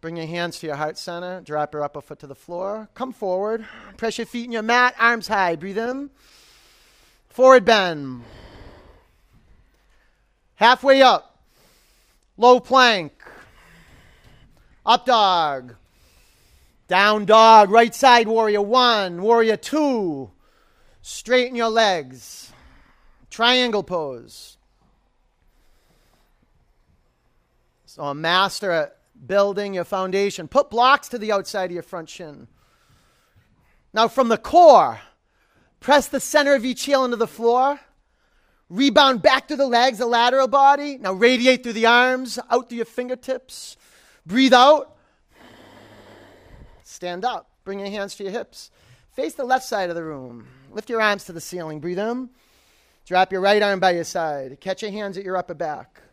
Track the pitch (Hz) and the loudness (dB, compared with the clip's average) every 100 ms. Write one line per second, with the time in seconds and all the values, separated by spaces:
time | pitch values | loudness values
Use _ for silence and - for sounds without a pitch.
0 | 165 170 160 175 170 - 156 143 156 160 | -12 -12 -10 -8 -8 -8 -10 -8 -8 -8
1 | - 170 180 185 139 151 147 151 147 147 | -12 -12 -12 -14 -8 -6 -6 -6 -10 -10
2 | - 143 143 135 - 175 190 214 214 - | -18 -20 -20 -20 -14 -10 -10 -10 -16 -12
3 | 262 233 196 185 208 226 220 - - - | -12 -8 -6 -4 -4 -6 -10 -20 -20 -8
4 | 226 - 233 240 240 233 220 240 247 - | -8 -8 -10 -10 -8 -8 0 2 2 2
5 | 233 233 - 208 180 165 185 196 233 262 | 0 0 -4 -2 -2 -4 -8 -8 -8 -8
6 | 285 _ _ _ _ _ _ _ _ _ | -12 _ _ _ _ _ _ _ _ _
7 | _ _ _ - 262 262 202 220 185 156 | _ _ _ 2 6 6 6 0 0 -6
8 | 139 123 117 - - - - - _ _ | -10 -14 -18 -20 -20 -20 -20 -20 _ _
9 | _ _ _ _ _ _ _ _ _ _ | _ _ _ _ _ _ _ _ _ _
10 | _ _ _ _ _ _ 220 254 277 269 | _ _ _ _ _ _ 2 4 4 6
11 | 262 185 - _ _ _ _ _ _ _ | 6 4 -2 _ _ _ _ _ _ _
12 | _ _ _ - 233 254 247 262 247 208 | _ _ _ 2 4 4 4 4 4 2
13 | 151 _ - - - _ _ _ _ - | -6 _ -20 -20 -20 _ _ _ _ -20
14 | _ _ _ _ _ _ _ _ - 247 | _ _ _ _ _ _ _ _ 0 0
15 | 254 233 196 180 156 139 123 113 _ _ | 2 2 2 0 -2 -4 -12 -20 _ _
16 | _ _ _ _ _ _ _ _ _ 180 | _ _ _ _ _ _ _ _ _ 2
17 | 208 214 202 220 226 220 202 220 233 - | 2 0 4 6 10 8 8 4 2 2
18 | 262 240 220 226 214 208 202 254 247 220 | 4 4 4 0 0 -2 0 2 2 0
19 | 190 175 202 233 226 208 - 302 294 247 | -2 -4 0 2 2 -2 -4 -2 0 -2
20 | 185 143 120 _ _ _ _ _ _ _ | -4 -8 -12 _ _ _ _ _ _ _
21 | - - - 254 247 240 226 226 220 180 | -18 -18 -2 0 0 -4 -2 2 2 0
22 | 131 127 - - - - _ _ _ _ | -6 -20 -20 -20 -20 -20 _ _ _ _
23 | _ _ _ - 233 254 247 208 156 180 | _ _ _ -2 0 0 0 -4 -6 -8
24 | 147 123 117 - - _ _ _ _ _ | -8 -12 -18 -20 -20 _ _ _ _ _
25 | _ _ _ _ _ _ _ _ _ _ | _ _ _ _ _ _ _ _ _ _
26 | _ _ _ _ _ _ _ _ _ _ | _ _ _ _ _ _ _ _ _ _
27 | _ _ _ _ _ _ _ _ _ - | _ _ _ _ _ _ _ _ _ -12
28 | 143 143 165 180 196 - 196 165 151 _ | -10 -6 -2 0 0 -2 -4 -2 -4 _
29 | _ _ 127 196 202 202 202 190 175 190 | _ _ -4 -2 -2 -4 -8 -8 -8 -8
30 | 185 190 202 - 160 262 285 220 247 277 | -4 -4 -4 -6 -4 -2 -2 0 2 2
31 | - 247 214 202 190 208 185 175 160 185 | -2 -12 -4 -6 -4 -8 -8 -10 -14 -16
32 | 160 - 165 143 127 _ _ _ _ _ | -16 -18 -20 -20 -20 _ _ _ _ _
33 | _ _ _ _ _ _ _ _ _ 214 | _ _ _ _ _ _ _ _ _ -2
34 | 226 - 240 220 - 330 339 233 139 113 | 0 0 0 -2 2 6 8 8 4 -4
35 | - _ _ _ _ _ _ _ - 285 | -18 _ _ _ _ _ _ _ 0 0
36 | - 269 - 302 277 277 247 247 - 269 | 0 -8 -2 -2 2 0 -2 -8 -2 -2
37 | 254 240 226 - 233 240 269 285 _ _ | -2 -4 -6 -4 0 2 0 -2 _ _
38 | _ _ _ _ _ _ _ 175 277 233 | _ _ _ _ _ _ _ -2 2 4
39 | 277 247 294 269 - 294 277 233 254 214 | 4 4 2 0 -2 -4 0 2 0 -2
40 | 233 233 240 269 262 277 269 285 294 269 | -2 0 2 0 0 4 4 4 -2 -8
41 | 202 190 233 254 247 254 240 220 226 240 | -8 0 2 4 2 2 -2 0 2 4
42 | 254 254 254 240 - 247 247 233 220 - | 2 -2 -6 -12 -2 -2 -2 -10 -10 -8
43 | 247 254 254 254 _ - - - _ _ | -8 -10 -8 -10 _ -20 -20 -20 _ _
44 | _ _ - 214 269 247 262 302 - _ | _ _ -6 2 4 6 6 4 0 _
45 | _ _ _ _ - - - - - - | _ _ _ _ -20 -20 -20 -20 -20 -20
46 | - - - _ _ - - _ _ - | -20 -20 -20 _ _ -20 -20 _ _ -14
47 | 180 175 233 214 _ _ - 196 196 208 | -12 -6 -6 -8 _ _ -14 -10 -10 -10
48 | 196 - 196 220 - - - _ _ _ | -10 -10 -10 -10 -12 -18 -20 _ _ _
49 | _ - 302 - 247 254 254 214 180 170 | _ -10 -10 -8 -4 -4 -4 -6 -6 -6
50 | 160 147 127 120 113 _ _ 196 - 226 | -10 -12 -16 -20 -20 _ _ -16 -8 -2
51 | 214 202 - 165 - 180 160 151 165 180 | 0 -2 -8 -16 -14 -12 -12 -12 -10 -6
52 | 214 240 254 _ _ _ _ _ _ _ | -6 -6 -10 _ _ _ _ _ _ _
53 | _ 180 185 185 196 208 208 196 185 175 | _ 0 0 0 0 2 0 0 0 0
54 | 160 180 165 143 131 139 190 185 214 202 | -4 -6 -6 -6 -10 -14 -10 -10 -10 -10
55 | 202 185 196 185 175 156 165 139 131 _ | -10 -10 -8 -8 -8 -10 -10 -10 -16 _
56 | _ | _